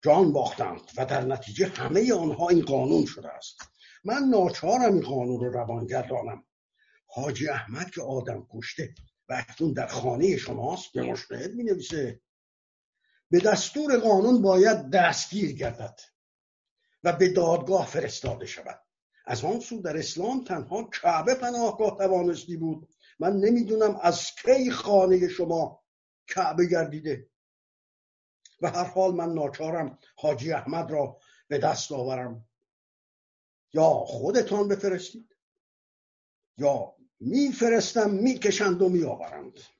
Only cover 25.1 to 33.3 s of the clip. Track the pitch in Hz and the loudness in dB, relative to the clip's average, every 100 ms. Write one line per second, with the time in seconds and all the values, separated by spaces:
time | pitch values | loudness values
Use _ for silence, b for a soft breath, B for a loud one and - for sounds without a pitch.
25.1 | 185 180 - 165 165 156 - _ _ _ | 4 4 -2 -2 0 -2 -6 _ _ _
26.1 | _ _ - 170 160 175 170 151 147 156 | _ _ -2 -2 2 2 2 0 -4 -6
27.1 | 131 - _ _ _ _ _ _ _ _ | -6 -8 _ _ _ _ _ _ _ _
28.1 | _ _ _ _ _ 170 175 - 180 190 | _ _ _ _ _ -6 -4 -4 2 2
29.1 | 175 165 165 143 - 160 170 143 - b | 2 -2 -2 -4 -4 -6 -4 -6 -10 b
30.1 | _ 151 139 147 151 123 165 170 151 139 | _ -2 -2 -2 -6 -4 -6 -4 -4 -4
31.1 | - b b b 143 151 160 - 143 127 | -6 b b b -2 0 -2 -6 -6 -6
32.1 | 131 123 113 113 _ _ _ _ _ _ | -6 -8 -12 -18 _ _ _ _ _ _
33.1 | _ _ | _ _